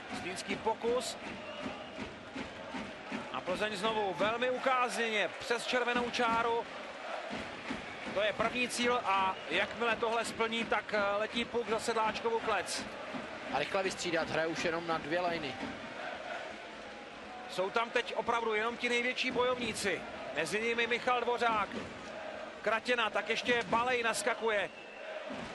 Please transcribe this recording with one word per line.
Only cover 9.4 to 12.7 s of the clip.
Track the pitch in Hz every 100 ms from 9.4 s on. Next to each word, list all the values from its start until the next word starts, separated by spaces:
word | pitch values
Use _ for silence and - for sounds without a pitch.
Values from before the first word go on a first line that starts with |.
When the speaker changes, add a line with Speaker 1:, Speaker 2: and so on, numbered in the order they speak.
| -
Speaker 1:
jakmile | 170 208 202 233 220
tohle | 233 226 220
splní, | 214 226 226
tak, | 220 220 -
eh, | 214 202 202
letí | 214 240 233
puk | 233 208
za | 220
sedláčkovou | - 220 220 214 233 226
klec. | 233 196 -